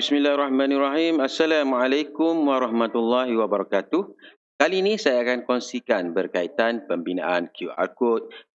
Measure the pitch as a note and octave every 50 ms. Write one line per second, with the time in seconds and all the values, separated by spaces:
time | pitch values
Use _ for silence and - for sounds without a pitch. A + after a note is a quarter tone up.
0 | B2 - C#3+ C#3+ C#3+ D3 C#3+ C#3+ C#3+ C3+ C3 C3 C#3 C#3 C#3 C#3 C#3 C#3 C#3+ D#3+
1 | E3 E3 E3 D3 C3+ C3+ - - D#3+ D#3 D#3+ D3+ C#3+ C3+ C3 B2 B2+ C3 C3+ D3
2 | D3+ D3 - - D#3+ E3 E3 E3 D3 C#3+ C3+ C3 B2+ A#2 A2+ A#2 A#2 A2 A2+ A#2+
3 | A2+ A2+ B2 B2+ B2+ B2+ A#2 A2+ G#2+ F#2+ G2+ G2+ F#2 - G#2 G2 F2+ - - F3
4 | G3+ - - - - - - _ _ _ _ - C#3+ E3 F#3 F#3+ F#3+ G3+ A3 G3+
5 | - D3 B2+ B2 A#2+ B2 B2 A#2+ - - B2 B2 A#2 - - A#2+ - - A2+ G2
6 | F2+ F2 E2+ F#2+ F2+ F2+ - F#2 F2 E2+ - - A2+ A#2 A#2 A2 F#2+ - F2 F2
7 | E2 E2+ F2+ F2+ D2+ E2 F2+ F2 F2 E2 - - F#2 E2 - - F#2 F#2 - -
8 | B2 A#2 A2+ G#2+ - - - - - _